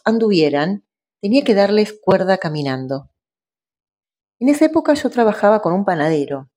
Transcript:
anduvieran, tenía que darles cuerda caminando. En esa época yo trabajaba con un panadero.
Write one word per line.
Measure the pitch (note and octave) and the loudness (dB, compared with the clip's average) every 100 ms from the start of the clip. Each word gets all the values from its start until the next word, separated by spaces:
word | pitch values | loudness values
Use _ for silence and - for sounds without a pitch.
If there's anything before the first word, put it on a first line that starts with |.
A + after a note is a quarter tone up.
anduvieran, | - A3+ A3 F3+ D3+ C#3+ D#3+ G3+ - _ _ _ | -4 0 2 2 2 0 -2 -4 -10 _ _ _
tenía | G3+ C4 | -2 0
que | C#4 G3+ | 2 2
darles | G3+ G#3+ G#3+ - | 2 2 0 -2
cuerda | - F#3+ F#3 F#3+ | 0 0 2 -2
caminando. | E3+ D3+ C#3 C3 C3 C3+ - _ _ _ _ _ _ _ _ _ _ _ _ _ | -2 -4 -4 -6 -6 -10 -10 _ _ _ _ _ _ _ _ _ _ _ _ _
En | B3 | 0
esa | D4 D#4 | 2 2
época | D#4+ D#4 | 2 0
yo | D4 B3+ | 0 0
trabajaba | B3 A3 G#3 G3+ G#3+ | 0 0 2 2 2
con | F#3 | 0
un | F3+ | -2
panadero. | G3 E3+ D3+ D#3 C3+ C#3 C3+ | -2 -2 0 0 -2 -8 -12